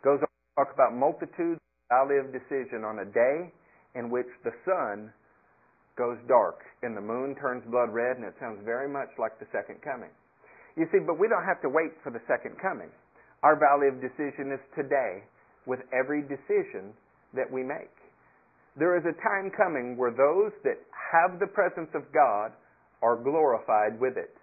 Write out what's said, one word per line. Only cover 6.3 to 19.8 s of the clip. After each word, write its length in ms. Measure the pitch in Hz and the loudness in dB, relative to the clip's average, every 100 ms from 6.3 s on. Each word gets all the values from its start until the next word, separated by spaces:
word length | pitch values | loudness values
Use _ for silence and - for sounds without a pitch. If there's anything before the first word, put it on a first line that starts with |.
| 123 92 - - _ | 4 4 -4 -20 _
and 120 | 123 107 | -8 -8
the 60 | |
moon 320 | 104 120 139 | -6 -6 -6
turns 320 | 135 139 123 117 | -4 -4 -6 -2
blood 260 | 123 117 | 0 0
red, 260 | 113 120 127 | 0 -2 -4
and 80 | 104 | -8
it 120 | - | -10
sounds 220 | 120 104 | -12 -10
very 260 | 104 120 139 | -6 -6 -4
much 220 | 139 127 - | -8 -10 -6
like 220 | 110 - | -6 -6
the 80 | 107 | -8
second 300 | 110 - - | -8 -8 -12
coming. 300 | 147 127 95 _ _ _ - - - - | -10 -10 -12 _ _ _ -20 -20 -14 -4
You 100 | 160 | 2
see, 80 | 196 | 2
but 180 | 160 160 | 2 0
we 100 | 214 | 2
don't 180 | 202 185 | 2 0
have 160 | 175 | -2
to 80 | 135 | 0
wait 300 | 147 160 - | 0 -2 -6
for 80 | 143 | -12
the 100 | 117 - | -12 -2
second 320 | 123 - - | -2 -2 -6
coming. 320 | 185 143 82 _ _ _ _ _ | -6 -6 -14 _ _ _ _ _
Our 140 | 147 151 | 4 6
valley 320 | 147 143 139 | 6 6 4
of 120 | 127 | 0
decision 520 | 127 - 143 135 135 | -8 -6 -8 -6 -8
is 80 | 135 - - | -8 -8 -8
today, 480 | 135 139 117 92 110 _ _ _ - | -2 0 -2 -6 -14 _ _ _ -8
with 140 | 127 - | -8 -2
every 280 | 127 131 147 | -2 0 -2
decision 720 | 139 139 - 202 - 101 98 - _ _ _ | -4 -10 0 0 0 -10 -14 -20 _ _ _
that 160 | 123 127 | -6 -4
we 120 | 131 | -6
make. 300 | 127 151 - _ - _ _ _ _ _ _ - | -6 -8 -10 _ -20 _ _ _ _ _ _ -2
There 200 | 165 180 | 2 2
is 60 | 165 | 0
a 100 | 156 | -2
time 300 | 220 196 190 | -2 -2 -4
coming 460 | 196 185 147 | 0 0 0